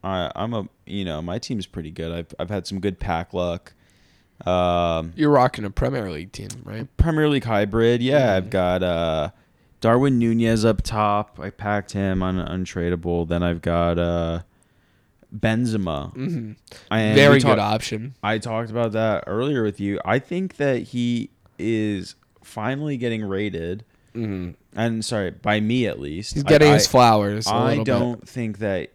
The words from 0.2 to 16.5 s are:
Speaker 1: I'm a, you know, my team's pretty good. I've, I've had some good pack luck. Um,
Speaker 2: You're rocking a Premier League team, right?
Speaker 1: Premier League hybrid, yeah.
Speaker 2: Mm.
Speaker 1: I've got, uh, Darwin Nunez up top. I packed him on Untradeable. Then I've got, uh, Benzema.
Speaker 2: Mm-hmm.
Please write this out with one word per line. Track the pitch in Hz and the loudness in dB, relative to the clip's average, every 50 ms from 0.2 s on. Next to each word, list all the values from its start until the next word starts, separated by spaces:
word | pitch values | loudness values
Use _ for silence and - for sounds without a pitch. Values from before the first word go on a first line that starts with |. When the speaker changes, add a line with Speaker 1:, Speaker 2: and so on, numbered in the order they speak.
| 87 65 - | -4 -4 -6
Speaker 1:
I'm | - 101 113 120 | -6 -6 -4 -4
a, | 110 95 - _ _ _ | -6 -6 -8 _ _ _
you | - 90 101 95 | -10 -8 -6 -4
know, | 90 78 76 | -4 -6 -6
my | 82 87 90 117 | -6 -6 -6 -8
team's | - - 131 104 92 | -6 -6 -6 -6 -6
pretty | - - 90 80 78 | -8 -10 -12 -12 -10
good. | 85 - 80 82 | -10 -10 -8 -8
I've, | 85 85 85 _ - - | -6 -8 -10 _ -8 -10
I've | 87 87 | -8 -4
had | 104 98 90 | -4 -6 -6
some | - 98 95 | -6 -8 -4
good | 87 101 92 _ | -4 -4 -4 _
pack | - 98 85 82 87 _ | -4 -4 -4 -4 -4 _
luck. | - 92 87 87 85 85 _ - _ _ _ _ _ _ _ _ _ _ _ _ _ _ - | -4 -4 -2 -2 -4 -8 _ -18 _ _ _ _ _ _ _ _ _ _ _ _ _ _ -2
Um, | 90 90 90 90 90 87 87 87 85 82 82 80 82 85 | 0 2 2 2 2 2 2 2 0 0 -2 -4 -8 -4
Speaker 2:
You're | - 151 147 | 0 2 4
rocking | 147 135 127 123 - - 107 | 4 4 4 2 0 -4 -10
a | 98 | -6
Premier | - - 131 127 135 131 107 95 | -4 -2 -2 -2 -2 -4 -6 -6
League | 82 76 85 104 | -8 -10 -12 -12
team, | - - 101 98 - - 117 | -14 -14 -14 -12 -14 -16 -14
right? | - 101 110 139 - _ | -12 -10 -10 -10 -12 _
Speaker 1:
Premier | - - 165 160 156 151 151 | 2 2 2 4 2 2 4
League | 147 135 - | 2 2 0
hybrid, | 120 113 101 107 104 98 113 113 117 120 120 | 2 2 2 2 2 2 4 4 4 4 4
yeah. | 120 127 139 147 131 117 | 2 2 4 4 4 4
Speaker 2:
Mm. | 98 | 2
Speaker 1:
I've | 95 92 107 | 2 0 0
got, | 110 95 90 90 90 92 | 0 0 2 2 2 2
uh, | 92 90 87 82 85 82 78 80 73 87 - _ _ _ _ _ _ _ _ _ | 0 0 0 0 0 0 0 -2 -2 -4 -8 _ _ _ _ _ _ _ _ _
Darwin | - 113 117 123 135 143 131 120 | 2 2 4 4 4 2 2 2
Nunez | 117 117 113 117 117 113 113 110 107 | 2 2 2 2 2 2 2 4 4
up | 113 107 98 | 2 2 2
top. | - - 113 107 107 104 104 104 107 - _ - | -2 -4 -2 0 0 2 0 0 -2 -4 _ -12
I | 78 98 | -12 -12
packed | - - 113 104 104 104 95 - | -12 -8 -4 -2 -2 -2 -4 -6
him | - 101 98 95 95 92 92 | -4 -2 -2 0 0 0 -2
on | 92 92 92 | -2 -2 -4
Untradeable. | 85 - 80 92 92 - - 92 85 87 90 85 82 87 85 85 85 82 | -4 -4 -6 -6 -6 -6 -6 -4 -2 -2 -2 -2 -2 -2 -2 -2 -2 -2
Then | 85 87 87 | -2 0 0
I've | 87 85 85 | 0 -2 -2
got, | - 85 85 85 85 85 85 87 | -2 -2 0 2 2 2 0 0
uh, | 85 85 87 85 82 82 82 82 - _ _ _ _ _ _ _ _ _ _ _ _ _ _ _ - _ | 0 0 0 -2 -2 -2 -4 -6 -8 _ _ _ _ _ _ _ _ _ _ _ _ _ _ _ -20 _
Benzema. | - 107 - 113 110 113 123 117 110 107 95 85 78 69 73 87 - | -10 -4 -2 0 0 0 0 0 -2 -2 -2 -2 -4 -4 -6 -8 -10
Speaker 2:
Mm-hmm. | 127 131 165 170 139 113 107 | -8 -8 -6 -6 -6 -8 -10